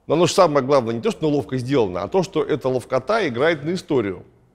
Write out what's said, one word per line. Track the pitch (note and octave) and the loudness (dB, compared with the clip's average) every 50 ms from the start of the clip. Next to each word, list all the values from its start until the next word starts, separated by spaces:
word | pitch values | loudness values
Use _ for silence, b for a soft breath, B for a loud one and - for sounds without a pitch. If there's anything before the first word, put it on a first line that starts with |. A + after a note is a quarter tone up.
| _ - | _ -2
Но | C#3 | 2
оно | D#3+ F3 D3+ | 2 2 4
ж | - | 4
самое | G3+ F#3 D#3+ C#3+ C#3+ B2+ | 4 4 4 4 2 2
главное | C3+ D3 C3+ A#2 A2+ A#2 | 2 2 2 2 0 -4
не | A2+ | -2
то, | A2 A3+ | -2 -4
что | - - D#3+ | -2 -2 -2
оно | D3+ D3 | -2 0
ловко | C#3+ B2+ - C3 C3 | -2 -2 -4 -6 -6
сделано, | A#2+ B2+ C#3+ C3 A2 F#2 F2 F2 G2 | -4 0 0 2 2 0 -2 -4 -4
а | |
то, | G2 - F#3+ E3+ | -2 0 0 0
что | - - D#3 | 0 -2 -4
эта | - - D3+ B2+ - C3 | -2 -2 -2 -2 -2 -2
ловкота | B2+ B2 - - C3 C3 - - G#3+ A3+ G3 | -2 -2 -2 -2 -2 -2 -2 0 -2 0 0
играет | D3 A#2 A#2 C#3+ E3 E3+ C#3+ C#3+ | -2 -2 0 0 0 0 0 -4
на | D#3+ F#3+ | -6 -6
историю. | F3+ - - D#3 B2+ G#2 G2 F2 E2 - - _ _ _ _ _ | -6 -4 -2 0 0 0 -2 -4 -8 -12 -20 _ _ _ _ _